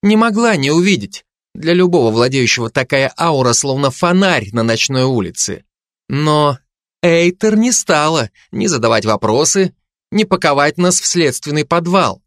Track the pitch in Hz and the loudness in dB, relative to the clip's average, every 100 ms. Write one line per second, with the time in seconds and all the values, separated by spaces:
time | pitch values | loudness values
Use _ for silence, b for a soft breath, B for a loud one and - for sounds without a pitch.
0 | 202 214 233 214 233 190 135 160 185 175 | 2 2 2 2 0 0 2 2 2 0
1 | 101 - _ _ _ - 156 175 180 175 | -4 -16 _ _ _ -8 0 2 2 2
2 | 117 110 123 135 120 - 113 - 131 139 | 2 2 0 0 0 -2 -2 -4 -2 -2
3 | 135 - 170 147 123 117 143 131 143 - | -2 -2 -2 0 0 0 -2 -2 -2 -2
4 | 175 180 190 156 101 117 113 113 - 131 | 0 2 2 0 -2 -4 -2 -2 -2 -2
5 | 131 123 90 - - - _ _ _ _ | 0 -2 -4 -6 -8 -8 _ _ _ _
6 | _ 135 151 151 147 131 _ _ _ _ | _ -2 0 2 0 -2 _ _ _ _
7 | 180 170 175 180 220 214 233 240 - 156 | 2 2 2 0 0 2 0 -2 0 0
8 | 151 160 113 b b - 190 143 113 110 | 2 0 -4 b b -4 -2 0 0 0
9 | 107 107 107 117 156 - 95 _ _ _ | 0 -2 0 0 0 0 -2 _ _ _
10 | _ 202 214 185 165 143 147 151 180 180 | _ -2 0 0 0 2 0 2 0 0
11 | - 180 151 123 147 147 143 170 170 190 | -2 0 0 -2 -4 -4 0 -2 0 0
12 | 139 - | 0 -4